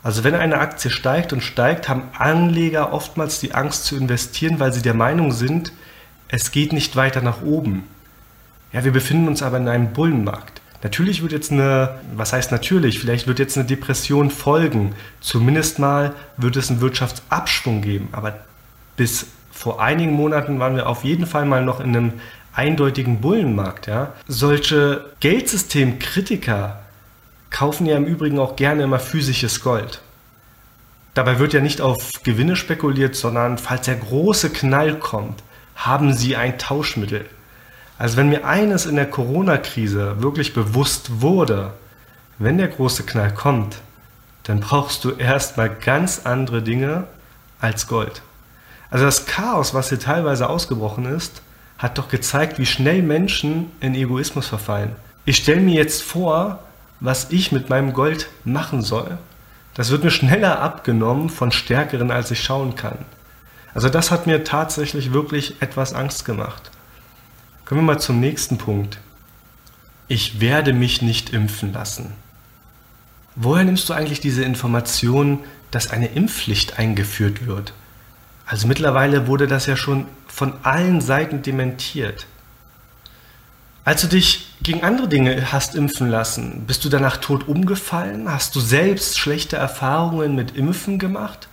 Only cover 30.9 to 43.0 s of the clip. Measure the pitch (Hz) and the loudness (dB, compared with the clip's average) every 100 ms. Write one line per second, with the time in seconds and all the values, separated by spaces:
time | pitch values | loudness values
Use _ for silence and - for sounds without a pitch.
30.9 | - - 131 123 123 143 143 143 143 135 | -20 -6 0 2 4 4 4 2 2 0
31.9 | 120 - - 127 110 160 180 - 156 147 | 0 -4 -4 0 2 2 0 -2 0 0
32.9 | 135 135 - 117 120 120 120 - 127 131 | 2 0 0 -2 0 0 -2 -4 -4 -2
33.9 | 117 104 135 196 - 156 - 135 143 156 | -4 -2 2 2 2 0 0 2 4 2
34.9 | 156 - 107 110 110 - - - - 120 | 0 -4 -6 -6 -10 -16 -20 -20 -6 0
35.9 | 143 143 120 123 117 127 123 - 143 147 | 4 4 2 0 0 -2 -2 -4 -4 -4
36.9 | 110 101 101 - - - - - - - | -4 -4 -4 -8 -18 -20 -20 -20 -20 -18
37.9 | - 117 117 143 147 131 185 214 185 160 | -6 0 4 4 4 2 2 2 2 0
38.9 | 147 139 139 123 160 196 139 - 117 104 | 0 0 -2 -2 0 2 2 0 -4 -2
39.9 | 101 101 104 135 151 135 120 104 123 139 | 0 -2 0 -2 0 -2 -2 0 2 0
40.9 | - - 113 143 185 127 98 95 - - | -2 -6 0 2 4 2 0 -4 -12 -20
41.9 | - - - - - 107 180 131 - 127 | -20 -20 -20 -16 -2 0 2 0 0 -2
42.9 | - | -2